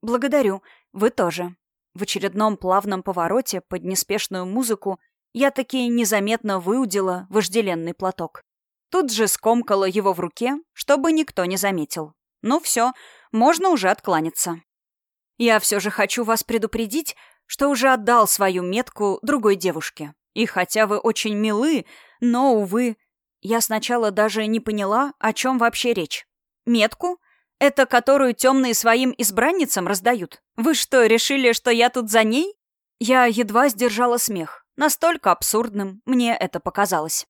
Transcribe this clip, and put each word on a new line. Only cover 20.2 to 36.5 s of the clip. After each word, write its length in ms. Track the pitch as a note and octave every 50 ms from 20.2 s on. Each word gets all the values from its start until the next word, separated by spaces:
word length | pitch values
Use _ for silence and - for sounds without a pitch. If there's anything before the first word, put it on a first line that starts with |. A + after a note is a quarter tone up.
| _ _ _
И 100 | - C#3
хотя 420 | C#3+ - F#3 F3+ - - G#3+ A3
вы 120 | G3+ G#3 G#3
очень 360 | - A3+ G#3+ - - A3 G#3+
милы, 520 | G3+ G#3+ A3 G#3 G#3 B3+ D#4 D#4+ C4 - _ - - - _ _ _
но, 340 | - A#3+ A#3 A#3+ C4+ C#4 B3
увы, 420 | G#3+ G3+ F#3 F#3 A#3 B3 A#3+ A3 _ _ _ _ _ _ _ _ _
я 200 | _ F#3+ A3+ -
сначала 500 | - - A3 A3 A3 - A#3+ A#3+ A3+ G#3+
даже 360 | G3 G#3 G#3+ G#3+ G3 A3 G#3+
не 140 | G#3+ A3 A3+
поняла, 520 | - A3 G#3+ G#3 G3+ G3 G#3 A#3+ C#4 C#4+ C#4+ _
о 140 | - G#3
чем 260 | G#3 - - C4 C4 B3
вообще 340 | A#3 A#3 A#3 - - B3
речь». 340 | A#3 G3+ E3 - - - - _ _ _ _ _ _ _ _
«Метку? 540 | - A#3+ A#3 G#3 A3+ - _ - F4+ F4+ - _ _ _ _ _ _ _ _
Это 280 | C4+ C#4+ C#4 C#4+ C4+
которую 480 | - - A#3+ A#3+ - C4+ C#4 C4+ B3 A#3
темные 400 | - - B3+ C4 C4+ C4 B3 A3+
своим 400 | - - A#3 A3+ B3 C4 B3+ -
избранницам 680 | - A#3+ G#3 G3 F#3 A#3 D4 F4+ F#4+ D4+ C4+ - G3 F3+
раздают? 560 | E3+ G3+ F#3 F3+ A#3 B3 A3 F3 - - - _ _ _
Вы 180 | - A3+ D4+ D#4
что, 320 | A#3 - - - C4 A#3
решили, 460 | A3 A3 A3+ - - C#4 C#4 B3+ A#3+
что 180 | A3+ - _ B3
я 200 | A#3 A#3 A#3 B3
тут 200 | B3 B3+ A#3 G#3+
за 140 | G#3 A#3 A3
ней?» 300 | G#3+ A3+ C4+ E4+ G4 G#4 _ _ _ _ _ _ _ _ _
Я 260 | A#3+ G#3+ B3+ C4 B3
едва 440 | A#3+ A3 G#3+ B3 G3+ G#3 A#3 C4+ C#4+
сдержала 500 | A#3 G3 B3 A#3+ G#3 G#3+ B3 B3 A#3+ A#3+
смех. 480 | - - G#3+ F3+ D#3+ - - - _ _ _
Настолько 560 | - C#4+ D#4 C#4+ - - E4+ E4+ D#4 - G3
абсурдным 680 | F3 - - - - G#3+ A#3 A3+ G3+ G3+ G3 F#3+ F#3+ G#3+ _
мне 320 | - C4 B3 A#3+ A#3 A3+
это 240 | - - F#3